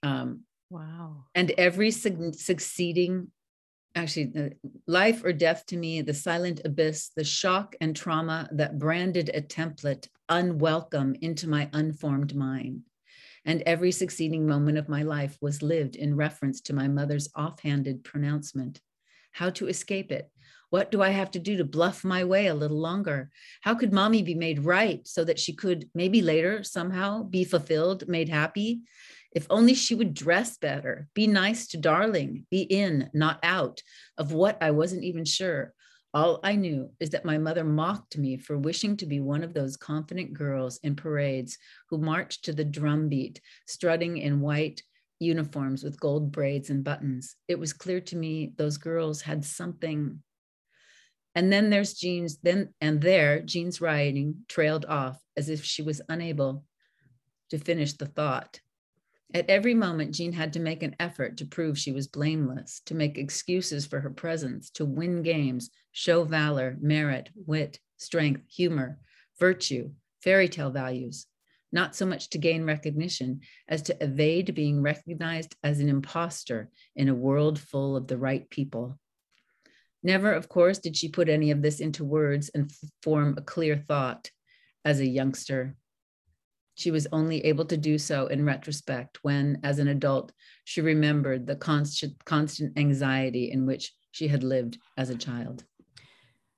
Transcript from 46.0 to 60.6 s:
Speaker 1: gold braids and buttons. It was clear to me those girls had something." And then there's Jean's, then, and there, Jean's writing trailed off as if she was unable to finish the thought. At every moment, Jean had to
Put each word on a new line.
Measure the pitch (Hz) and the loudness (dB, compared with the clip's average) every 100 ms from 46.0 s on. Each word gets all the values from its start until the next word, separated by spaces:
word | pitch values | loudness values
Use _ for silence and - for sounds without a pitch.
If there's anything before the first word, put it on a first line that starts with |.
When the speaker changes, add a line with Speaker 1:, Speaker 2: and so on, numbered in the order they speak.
Speaker 1:
gold | 147 147 143 | 0 0 0
braids | 147 139 139 139 | -2 -2 -2 -2
and | 139 | -2
buttons. | 139 143 139 127 131 - - | -2 -4 -4 -6 -8 -10 -6
It | 175 | -4
was | 160 | -4
clear | - 185 180 | -8 -4 -4
to | 180 175 | -4 -6
me | 160 156 151 - | -4 -4 -4 -2
those | 147 147 | -2 -2
girls | 165 165 160 151 | -4 -2 -2 -4
had | 151 151 | -6 -6
something." | 147 - 175 160 160 151 143 151 - _ _ _ _ _ _ _ _ _ _ 170 | -6 -8 -10 -6 -4 -4 -4 -8 -16 _ _ _ _ _ _ _ _ _ _ 0
And | 185 | 4
then | 202 208 | 6 6
there's | 202 202 | 4 2
Jean's, | - 180 175 170 151 | -4 -4 -2 -4 -2
then, | 175 190 - - | 2 2 0 -2
and | 151 151 | 0 4
there, | 170 185 147 147 | 6 6 6 2
Jean's | 165 170 175 175 | 0 -4 -4 -2
writing | 165 147 143 139 143 170 - | 0 2 2 0 -2 -4 -4
trailed | - 151 156 147 | 0 2 2 -2
off | 147 131 135 _ - | -2 -4 -8 _ -6
as | 151 | -4
if | 151 | -4
she | - - | -4 -4
was | 151 147 - | -4 -6 -6
unable | 165 165 151 135 139 - _ _ _ _ _ _ _ - | -6 -4 -2 -2 -4 -12 _ _ _ _ _ _ _ -10
to | 151 | -6
finish | 147 170 147 | -2 0 -2
the | - 143 | -4 -8
thought. | - 147 127 - - _ _ _ _ _ _ _ | -4 -2 -2 -6 -18 _ _ _ _ _ _ _
At | 175 175 | -2 4
every | 196 233 | 4 4
moment, | 226 185 160 151 | 4 2 0 -2
Jean | 151 170 | -4 -4
had | 170 156 | -4 -4
to | 165 | -2